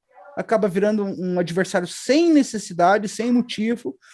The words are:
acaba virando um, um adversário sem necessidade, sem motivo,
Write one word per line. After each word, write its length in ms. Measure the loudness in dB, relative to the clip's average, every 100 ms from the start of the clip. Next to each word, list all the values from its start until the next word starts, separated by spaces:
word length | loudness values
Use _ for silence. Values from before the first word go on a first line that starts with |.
| _ -20 -16 -10
acaba 320 | -2 0 0
virando 360 | 0 0 0
um, 300 | -2 -4 -4
um 40 | -2
adversário 480 | -2 -2 0 -2 -4
sem 460 | -6 0 2 4
necessidade, 760 | 4 2 -4 -6 2 4 4 0
sem 220 | -4 0
motivo, 680 | 0 0 -2 -2 -2 -6 -12 _